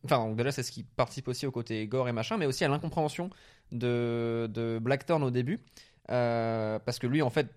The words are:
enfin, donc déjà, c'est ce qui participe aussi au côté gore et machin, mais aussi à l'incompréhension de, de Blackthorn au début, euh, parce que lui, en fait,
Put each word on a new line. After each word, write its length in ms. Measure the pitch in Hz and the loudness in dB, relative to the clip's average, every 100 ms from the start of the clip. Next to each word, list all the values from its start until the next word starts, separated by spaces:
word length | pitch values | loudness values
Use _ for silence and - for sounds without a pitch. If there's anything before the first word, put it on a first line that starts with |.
enfin, 140 | 135 139 | 4 2
donc 180 | 110 110 | 2 0
déjà, 160 | 127 | 0
c'est 100 | 139 | 0
ce 80 | 120 | -6
qui 120 | - | -8
participe 460 | - - 127 - 131 | -10 0 0 0 -6
aussi 180 | 123 139 | -4 -2
au 40 | |
côté 360 | 120 117 110 107 | -4 -4 -4 -2
gore 240 | 127 123 | 0 0
et 20 | |
machin, 240 | 117 113 220 | 0 -2 0
mais 80 | |
aussi 180 | 147 131 | 0 2
à 60 | 156 | 2
l'incompréhension 600 | 151 165 170 151 - 175 - - - _ | 2 0 0 0 0 -8 -8 -20 -20 _
de, 760 | 120 123 120 120 117 117 117 113 | -2 0 2 2 0 0 0 -2
de 260 | 110 117 113 | -2 -2 0
Blackthorn 440 | 113 139 - 165 | 0 0 2 2
au 80 | 135 | 2
début, 300 | 123 127 226 - - - _ - | 2 0 -2 -6 -20 -20 _ -2
euh, 680 | 123 120 117 113 113 107 107 | 0 2 2 0 0 0 -2
parce 200 | - 123 | -4 -2
que 80 | 123 | 0
lui, 160 | 147 | 2
en 80 | 147 | 2
fait, 180 | - 147 | 2 -2